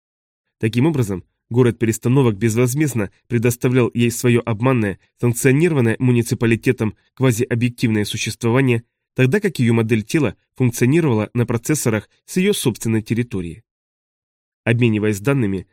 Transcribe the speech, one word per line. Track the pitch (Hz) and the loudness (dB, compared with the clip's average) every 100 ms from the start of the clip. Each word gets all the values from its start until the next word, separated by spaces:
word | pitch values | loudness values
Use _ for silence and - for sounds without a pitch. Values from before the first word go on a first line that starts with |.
| _ _ _ _ _ _ | _ _ _ _ _ _
Таким | 113 113 151 | -4 0 0
образом, | 143 104 92 - _ - | 2 -2 -4 -10 _ -4
город | 117 120 - | 2 2 2
перестановок | 113 113 120 131 123 98 | -2 -2 0 2 2 2
безвозмездно | 113 107 127 139 151 120 98 _ - | 0 0 0 0 -2 -2 -6 _ -6
предоставлял | 117 120 - 131 127 117 | -2 -2 0 0 2 0
ей | 120 120 | 0 -2
свое | 117 123 117 113 | 0 2 2 0
обманное, | 104 127 127 104 87 _ - | -2 0 0 -2 -6 _ -4
санкционированное | 120 117 135 135 170 147 113 110 | -2 2 2 4 2 2 0 2
муниципалитетом | 127 120 113 120 117 113 - 120 110 - _ | 2 2 0 0 0 0 0 -2 -2 -6 _
квазиобъективное | - 131 110 - 120 123 120 120 107 | -2 0 0 -2 -2 -2 -2 -2 0
существование, | 101 - - - 117 123 135 117 - _ _ | -2 -6 -8 -4 0 2 2 0 -4 _ _
тогда | - 131 202 | 0 0 2
как | 175 151 | -2 0
ее | 117 | 0
модель | 113 110 113 | 2 2 0
тела | 101 160 120 - _ | 0 -2 -2 -4 _
функционировала | - 127 - 123 160 160 107 104 | -2 -2 0 2 2 2 0 -2
на | 120 | -2
процессорах | 120 117 - 151 123 107 - _ | -2 -2 -2 -2 0 -2 -4 _
с | - - | -8 -2
ее | 196 | 0
собственной | 196 131 104 117 110 | 0 -2 -4 -2 -2
территории. | 104 113 120 98 85 95 _ _ _ _ _ _ _ _ _ _ | -2 -4 -4 -6 -10 -14 _ _ _ _ _ _ _ _ _ _
Обмениваясь | - 120 120 107 107 101 | -2 2 2 2 0 -2
данными, | 107 139 107 95 - | 0 0 0 -4 -8